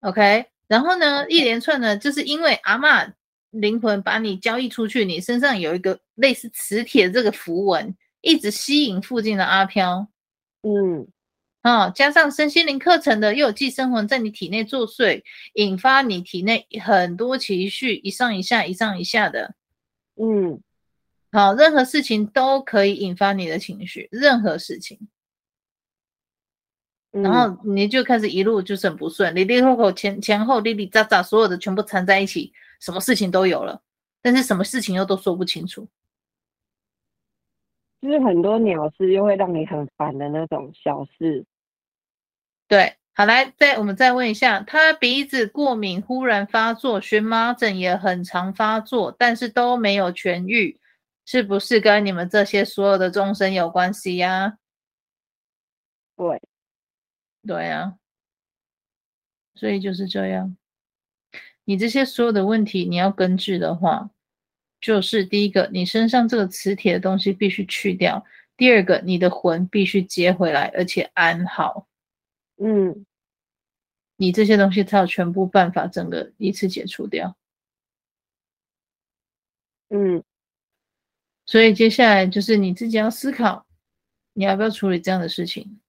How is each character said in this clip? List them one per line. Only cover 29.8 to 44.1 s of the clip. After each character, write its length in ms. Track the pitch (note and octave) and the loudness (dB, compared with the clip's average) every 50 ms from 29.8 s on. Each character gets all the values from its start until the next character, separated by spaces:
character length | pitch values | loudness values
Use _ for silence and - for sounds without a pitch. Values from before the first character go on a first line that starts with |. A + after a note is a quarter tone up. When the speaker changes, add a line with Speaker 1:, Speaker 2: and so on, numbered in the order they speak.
| A#3 G3 | 4 2
Speaker 1:
前， 300 | F#3 - - G3+ G3 G3+ | 2 0 -4 -6 -6 -4
前 240 | G3+ - G#3+ G#3 G#3+ | -2 0 0 0 2
后 140 | A#3 C4+ A#3 | 2 0 0
里 140 | G#3 A3+ A3+ | 0 -2 -2
里 140 | G3+ G3+ | -4 -6
杂 140 | F3+ - A3 G#3+ | 0 2 2 2
杂， 200 | G#3+ G#3+ F#3 F#3 | 4 2 2 2
所 180 | - - A3 | 2 2 2
有 60 | A3+ | 4
的 100 | G3+ F#3 | 4 0
全 160 | F3 - G3+ F#3 | -4 -4 -4 -4
部 80 | G3 G#3 | -4 -4
缠 220 | - - F#3+ F3+ | -2 -2 -2 2
在 140 | F3+ G3 G3 | 2 2 2
一 60 | G3 | 2
起， 260 | F#3+ - F3 - - _ _ - _ _ _ | -2 -4 -6 -8 -8 _ _ -20 _ _ _
什 120 | - - F3 | -14 -10 -8
么 60 | F#3 | -6
事 160 | F#3 - B3 | 0 0 0
情 160 | G3+ G#3 F3+ | 0 0 0
都 160 | F3 F#3 F#3+ | 2 2 2
有 160 | F#3 E3 - - | 2 2 0 -4
了， 180 | - - - _ _ _ _ _ _ _ _ | -6 -10 -12 _ _ _ _ _ _ _ _
但 140 | _ B3 B3 | _ 2 2
是 80 | C4 B3+ | 2 2
什 120 | - G#3+ | 0 0
么 80 | F3+ G3 | -2 -2
事 160 | - - B3+ | -4 -4 -6
情 140 | G3+ - F#3 | -4 -4 -2
又 100 | F#3 G3 | -2 0
都 100 | F#3 G3 | -2 -2
说 180 | F#3 - G3+ F3 | -2 0 -4 -2
不 120 | F3+ F3+ | -2 -4
清 200 | F3 - E3 E3 | -6 -6 -8 -8
楚。 220 | F#3 - - G#3+ - _ _ _ _ _ _ _ _ _ _ _ _ _ _ _ _ _ _ _ _ _ _ _ _ _ _ _ _ _ _ _ _ _ _ _ _ _ _ _ _ _ _ | -10 -12 -14 -20 -20 _ _ _ _ _ _ _ _ _ _ _ _ _ _ _ _ _ _ _ _ _ _ _ _ _ _ _ _ _ _ _ _ _ _ _ _ _ _ _ _ _ _
Speaker 2:
就 80 | - C4+ | -4 -2
是 100 | D4 D4+ | 0 2
很 220 | C4 A#3 F3+ E3+ | 2 2 2 2
多 180 | F3 G3 G#3+ A3+ | 2 2 2 2
鸟 300 | A3+ G#3 F3+ D#3+ D3+ D#3 - | 2 0 0 0 -4 -6 -4
事 160 | _ F#3+ F#3 F#3+ | _ 0 2 2
又 100 | G3 G3+ | 2 2
会 140 | G#3 G3+ | 2 2
让 180 | F#3+ G3+ F3+ F3 | 2 0 -2 -2
你 100 | D#3+ D#3 | -4 -4
很 220 | D#3 F3 D3+ D3 C3+ _ | -6 -6 -8 -8 -10 _
烦 220 | _ D3+ D3+ C3+ | _ -6 -6 -6
的 100 | C3+ C#3+ | -6 -8
那 180 | D3 D3 D#3 D#3+ | -6 -6 -6 -6
种 220 | D#3+ D#3+ D3+ C#3+ C#3 E3+ | -6 -8 -8 -8 -12 -20
小 300 | _ - D3+ C#3+ C#3+ C#3 C#3 _ | _ -6 -6 -4 -4 -8 -12 _
事。 280 | _ E3 E3 D3+ C3 - _ _ _ _ _ _ _ _ _ _ _ _ _ _ _ _ _ _ _ _ _ _ _ _ | _ -4 -2 -2 -4 -8 _ _ _ _ _ _ _ _ _ _ _ _ _ _ _ _ _ _ _ _ _ _ _ _
Speaker 1:
对， 280 | _ G#3 G3 F3+ - - _ _ _ _ | _ 4 4 4 4 0 _ _ _ _
好， 120 | - G3+ | 2 4
来， 280 | G#3 A#3 B3+ C4+ C4 _ | 4 6 4 2 0 _
再， 220 | _ D4 C#4+ C4+ | _ 4 4 4
我 60 | A3+ G#3 | 2 -2
们 120 | G#3 G3 | -4 0
再 180 | F#3+ C4 B3+ | 2 4 4